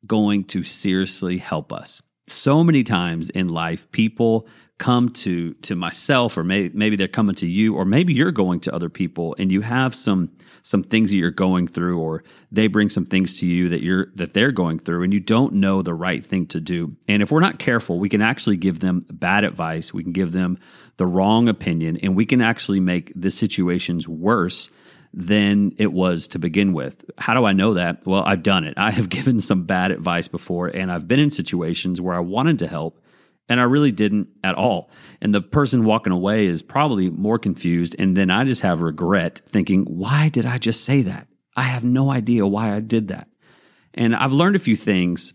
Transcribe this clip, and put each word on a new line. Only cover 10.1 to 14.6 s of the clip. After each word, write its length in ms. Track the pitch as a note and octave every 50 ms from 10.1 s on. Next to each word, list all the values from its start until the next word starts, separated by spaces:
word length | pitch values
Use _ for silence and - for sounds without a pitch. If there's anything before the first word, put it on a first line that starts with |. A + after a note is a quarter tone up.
| G2+ F#2+ F2 D#2+ _ _ - _ - - _
some 180 | - - G2+
things 300 | E2+ - - A2+ A2+ G2
that 60 | G2+ F#2+
you're 120 | E2 F2
going 380 | E2+ - F#2+ F2+ F#2 F2+ F2+ E2
through, 320 | - - F2 F2 F2+ E2+
or 240 | D#2+ D#2+ D#2+ D#2+ - - - - _ _
they 140 | - G2 A2
bring 240 | A2 F#2 G#2+ G#2 G2+
some 160 | - G2+ F2+
things 340 | - - F#2+ F#2+ F2 - -
to 40 | -
you 240 | F2+ F2 F2+ F2+ F2+
that 140 | F2 E2 -
you're, 240 | E2+ F#2 F#2 F#2+ - -
that 180 | - F2 - -
they're 180 | G2+ A2+ C#3
going 280 | C3 G2+